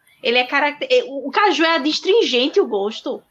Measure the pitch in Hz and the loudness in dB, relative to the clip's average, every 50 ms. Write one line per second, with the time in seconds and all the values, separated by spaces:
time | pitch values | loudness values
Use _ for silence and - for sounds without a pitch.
0 | _ _ _ _ - 220 233 247 247 254 294 277 294 294 285 - 269 - 254 247 | _ _ _ _ -4 0 0 0 0 0 0 0 0 -2 -2 -6 -2 0 0 0
1 | 247 - 277 277 247 277 - - 415 403 311 269 330 320 330 320 262 302 302 - | 0 -2 -6 -10 -8 -2 0 2 2 2 4 2 2 2 2 0 0 -2 -2 -2
2 | - - 392 466 370 254 247 240 254 294 - 403 359 233 214 196 196 214 220 - | 0 2 2 2 2 2 2 0 0 2 2 0 0 2 0 -2 -4 -4 -6 -8
3 | - 294 233 - - _ | -8 -8 -8 -8 -10 _